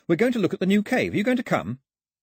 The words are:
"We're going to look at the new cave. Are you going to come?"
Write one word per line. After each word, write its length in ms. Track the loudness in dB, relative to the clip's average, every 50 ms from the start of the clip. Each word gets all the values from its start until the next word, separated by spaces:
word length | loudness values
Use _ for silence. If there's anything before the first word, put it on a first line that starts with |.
| _ -2
"We're 100 | 0 2
going 160 | 2 0 2
to 60 | 0
look 140 | 0 0 0
at 60 | 0
the 80 | 0 2
new 160 | 2 2 2
cave. 300 | 2 0 0 0 0 -2
Are 40 | 0
you 60 | 0
going 120 | 0 0 -2
to 60 | 0
come?" 360 | -2 -2 -2 -2 -4 -8 -10 _ _ _ _ _ _ _ _